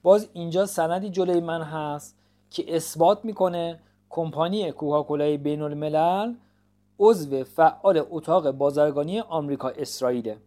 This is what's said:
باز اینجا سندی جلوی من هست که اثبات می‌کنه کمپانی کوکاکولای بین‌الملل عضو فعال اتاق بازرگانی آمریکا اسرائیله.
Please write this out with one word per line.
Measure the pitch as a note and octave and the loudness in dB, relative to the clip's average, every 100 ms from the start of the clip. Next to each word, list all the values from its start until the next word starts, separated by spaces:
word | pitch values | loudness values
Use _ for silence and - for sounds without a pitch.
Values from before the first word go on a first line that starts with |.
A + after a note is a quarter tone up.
باز | F3 G#3 A3 | 6 4 4
اینجا | F3 E3+ F3 G3 | -10 -4 -2 -2
سندی | - E3 F3+ G3+ | -2 -2 -2 -4
جلوی | F3+ F3+ F3 | -2 0 0
من | E3+ E3 | 0 -6
هست | D3+ D#3 D3+ D3 - _ _ _ _ | -6 -6 -6 -8 -12 _ _ _ _
که | - - E3 | -10 -4 -4
اثبات | D#3+ D#3+ E3+ G#3 A3+ | -4 2 4 4 -2
می‌کنه | G3 F#3 F3 E3+ E3 _ _ _ | -2 -2 0 -6 -8 _ _ _
کمپانی | - D#3+ C#3+ E3 G#3 F3+ | -6 -6 -2 -2 0 -4
کوکاکولای | - D3+ D3 D3 D3 D3 D3 | -4 -2 0 0 0 0 0
بین‌الملل | C#3+ D3+ D3+ D3 D3+ D#3 E3+ F#3+ A3+ A#3 _ _ _ _ _ - | -2 -4 -6 -6 -2 0 2 0 -4 -8 _ _ _ _ _ 4
عضو | G#3 G#3 D3 C3+ | 4 4 0 -4
فعال | B2+ - D#3 - G3 E3 C#3+ | -4 4 4 4 2 2 0
اتاق | E3+ D#3 F3 D3+ | -8 0 2 2
بازرگانی | C3+ C#3+ C#3+ D3+ C#3+ D3+ G#3 | 0 0 4 2 2 -4 -4
آمریکا | G#3 D#3+ D3 C#3 C3 | -4 -6 -4 -4 -6
اسرائیله. | - C3+ - B2+ B2 A2 G#2 | -6 -10 -4 -2 -2 -4 -10